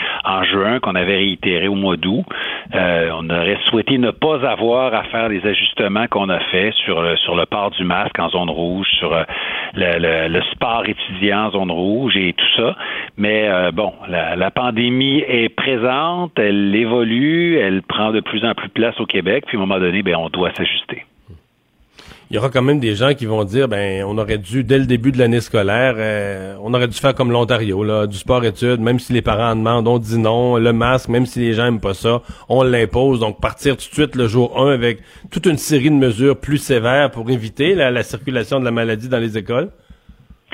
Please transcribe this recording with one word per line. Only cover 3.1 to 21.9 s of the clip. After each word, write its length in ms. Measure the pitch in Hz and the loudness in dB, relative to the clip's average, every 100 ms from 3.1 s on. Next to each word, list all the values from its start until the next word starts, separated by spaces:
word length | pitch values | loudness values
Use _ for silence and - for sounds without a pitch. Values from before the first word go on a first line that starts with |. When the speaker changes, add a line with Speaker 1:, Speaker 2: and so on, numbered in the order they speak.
Speaker 1:
on 140 | 82 82 | -4 -4
aurait 260 | 85 87 101 - | -2 0 0 0
souhaité 260 | 113 104 131 | 0 2 2
ne 140 | 117 | 0
pas 360 | - 156 147 131 | 0 0 0 -2
avoir 460 | 98 113 123 131 | 0 0 2 2
à 120 | 110 | -2
faire 260 | - 113 113 | -2 -4 -2
les 140 | 98 104 | 0 0
ajustements 600 | 95 - - 101 104 120 | 0 -2 0 0 0 0
qu'on 220 | 104 98 | 0 0
a 100 | 87 | -2
fait 340 | - 92 107 - | 0 0 0 0
sur 160 | - 85 | -2 0
le, 160 | 85 80 | 0 0
sur 180 | - | 0
le 120 | 85 80 | -2 -2
port 240 | 104 101 | -2 -4
du 120 | - | -2
masque 360 | 90 90 98 - | -2 -2 -2 -4
en 100 | 85 | -2
zone 220 | 90 87 | -2 -2
rouge, 380 | 78 85 92 92 - | -2 -2 -2 -2 -2
sur, 160 | 82 | 0
euh, 80 | 82 80 - - - - | -2 -2 -8 -8 -8 -8
le, 240 | 98 90 85 | -2 -2 0
le, 300 | 82 82 80 | 0 0 0
le 140 | 87 87 | -2 -2
sport 320 | - 123 117 107 | -4 -2 -2 -2
étudiant 600 | 98 - 92 101 101 107 | -4 -6 -2 0 0 0
en 40 | |
zone 200 | 98 92 | -2 -2
rouge 440 | 85 95 113 131 | 0 0 0 0
et 200 | 101 90 | 0 0
tout 280 | - - - | 0 0 2
ça. 140 | 113 190 - - - - | 0 -2 -10 -10 -10 -2
Mais, 320 | 107 107 107 | 0 2 2
euh, 240 | 90 87 | 2 0
bon, 220 | 82 98 - 95 | 0 -4 -6 -6
la, 300 | 87 80 87 | -4 -2 -2
la 140 | 95 | -2
pandémie 760 | - 123 113 120 127 135 143 - | 0 -2 0 0 2 2 0 2
est 220 | 123 113 | 0 0
présente, 880 | - 135 123 123 135 165 180 175 - | -2 -2 0 0 0 -2 -2 -4 0
elle 360 | 104 101 101 | 2 2 2
évolue, 840 | 104 113 120 113 117 147 165 170 160 | 2 2 2 2 2 2 2 2 2
elle 260 | 98 95 | 2 0
prend 300 | - - 110 | -2 -2 0
de 80 | 110 | 0
plus 240 | - 107 | -2 -2
en 100 | 117 | -2
plus 140 | - 98 | -4 -6
de 60 | |
place 260 | - 113 - | -2 -2 -2
au 60 | 107 | -4
Québec, 380 | 98 90 127 - | -2 0 -2 -2
puis 100 | 110 | -4
à 40 | |
un 40 | |
moment 160 | 95 95 | -2 0
donné, 220 | 90 95 | 0 0
ben, 120 | 92 85 | 0 -2
on 120 | 80 | -2
doit 240 | 90 85 | -2 -2
s'ajuster. 520 | - 85 - - - - _ - 82 _ _ _ _ _ | -2 -4 -4 -6 -12 -14 _ -20 -20 _ _ _ _ _